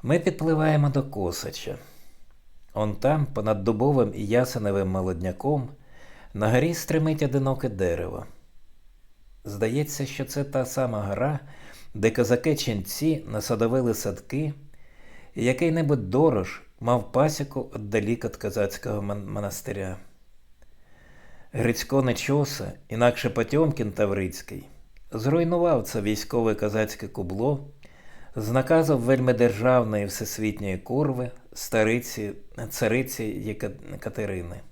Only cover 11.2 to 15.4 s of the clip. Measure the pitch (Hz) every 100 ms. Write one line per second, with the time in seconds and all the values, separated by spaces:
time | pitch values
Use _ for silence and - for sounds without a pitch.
11.2 | 131 147 - - - - - 110 110 110
12.2 | 117 120 156 147 - 104 95 - 151 151
13.2 | - 107 - 113 113 131 123 107 - 87
14.2 | - 135 156 143 - - - - - -
15.2 | - -